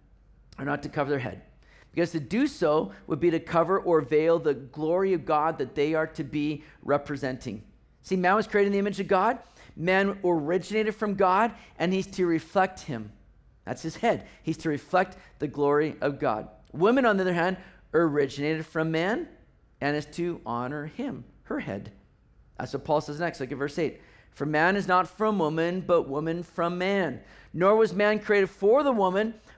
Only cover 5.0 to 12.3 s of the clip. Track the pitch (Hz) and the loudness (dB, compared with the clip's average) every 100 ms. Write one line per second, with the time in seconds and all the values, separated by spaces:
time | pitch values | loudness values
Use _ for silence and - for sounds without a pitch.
5 | 190 180 139 151 156 160 127 - 147 160 | 0 -2 0 0 0 -2 -4 -2 0 0
6 | 160 - 143 151 147 147 - - - 143 | -2 -6 -6 -4 -4 -4 -10 -10 -2 -2
7 | 143 139 135 127 131 104 - - _ _ | -2 -6 -6 -6 -8 -12 -14 -20 _ _
8 | - 185 180 208 208 208 202 202 202 202 | -4 0 4 2 2 2 2 2 -2 -4
9 | 196 196 208 262 - - - - 160 190 | 0 2 2 0 -8 -20 -20 -6 0 2
10 | 196 196 180 170 143 180 175 214 214 208 | 2 0 0 0 0 -2 -2 -2 -2 -2
11 | 214 196 190 185 226 - - - 165 190 | -2 2 4 4 2 -2 -16 -4 0 0
12 | 196 190 180 | -2 -2 0